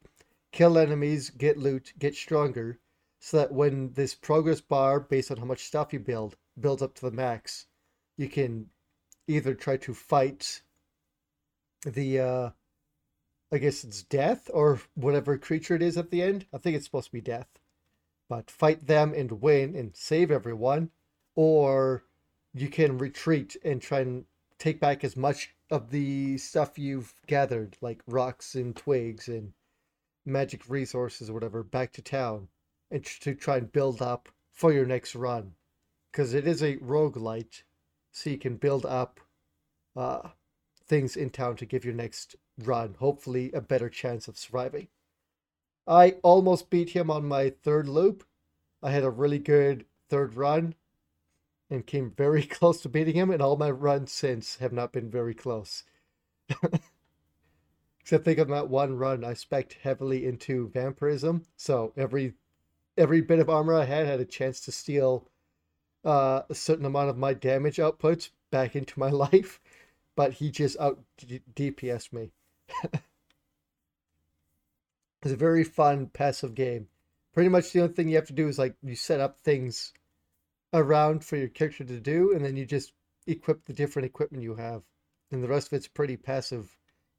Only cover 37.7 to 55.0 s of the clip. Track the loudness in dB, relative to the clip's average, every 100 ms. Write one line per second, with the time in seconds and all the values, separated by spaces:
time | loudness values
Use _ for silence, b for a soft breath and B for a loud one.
37.7 | _ _ _ _ -12 -8 -6 -6 -2 0
38.7 | 0 -2 -4 -4 _ _ _ _ _ _
39.7 | _ _ -8 -6 -6 -10 _ _ _ _
40.7 | _ 0 0 0 -4 -8 -4 -6 -6 -6
41.7 | -6 -4 -6 -8 -10 -18 -20 _ -10 -2
42.7 | -2 -2 -2 -2 -2 -4 -4 -4 -6 -2
43.7 | -2 -2 -6 -6 -6 -10 -18 -8 -6 -6
44.7 | -8 -12 _ _ _ _ _ _ _ _
45.7 | _ 6 10 10 10 8 8 8 2 2
46.7 | 0 0 -2 0 -2 0 0 0 -2 0
47.7 | 0 2 4 2 2 _ _ _ _ _
48.7 | _ -2 0 0 0 0 0 4 6 6
49.7 | 2 -8 _ -4 -2 -2 -2 0 2 0
50.7 | -8 _ _ _ _ _ _ _ _ -10
51.7 | -10 -6 -6 -6 0 2 2 0 4 4
52.7 | 4 -2 -2 0 2 2 2 2 2 0
53.7 | 0 0 0 -2 -4 -4 -4 -8 -8 -6
54.7 | -4 -6 -6